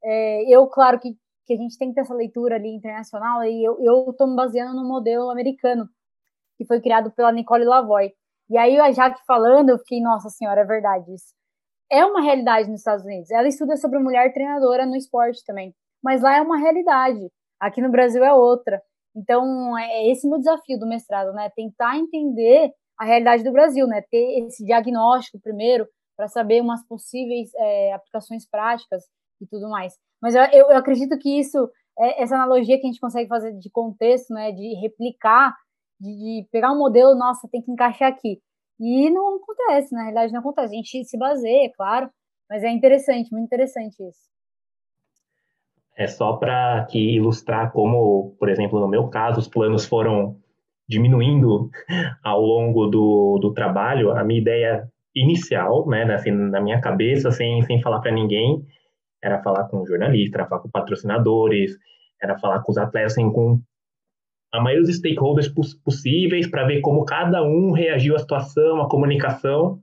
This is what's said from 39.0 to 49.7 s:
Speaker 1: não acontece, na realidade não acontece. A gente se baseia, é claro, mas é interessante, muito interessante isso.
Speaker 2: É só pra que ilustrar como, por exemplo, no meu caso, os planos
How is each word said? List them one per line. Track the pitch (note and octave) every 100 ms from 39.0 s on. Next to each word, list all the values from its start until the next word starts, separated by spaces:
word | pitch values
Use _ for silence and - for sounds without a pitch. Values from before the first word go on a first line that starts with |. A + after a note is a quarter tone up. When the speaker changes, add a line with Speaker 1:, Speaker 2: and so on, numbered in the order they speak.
| D4
Speaker 1:
não | F4+ G4+ G4
acontece, | G4 G#4+ A#4+ C#4+ C#4+
na | A#3
realidade | A3 A3 A3+
não | A#3
acontece. | A#3+ C#4+ A#3+
A | G#3+
gente | A3 B3+
se | B3 A3+
baseia, | B3+ D4 A3+ B3+ B3+
é |
claro, | - G3 A#3 C4 _ _ _ _
mas | G#3
é | A3+
interessante, | A#3 C4 C#4 C4+ B3 A#3
muito | A3 A#3
interessante | B3 C4 C4+ A3 G3
isso. | F#3 E3+ _ _ _ _ _ _ _ _ _ _ _ _ _ _ _ _ _ -
Speaker 2:
É | G2+
só | - A2
pra | A2+ - B2+ B2 A2+ A2
que | A#2 A2 A2+
ilustrar | A2 A2+ - A2 A#2
como, | A#2 G#2+ A#2+ A2 G2+ G2 -
por | G2+
exemplo, | G2 G2+ G#2+
no | G2+
meu | G#2 B2
caso, | A2+ A2+ A#2
os | A2
planos | - G#2+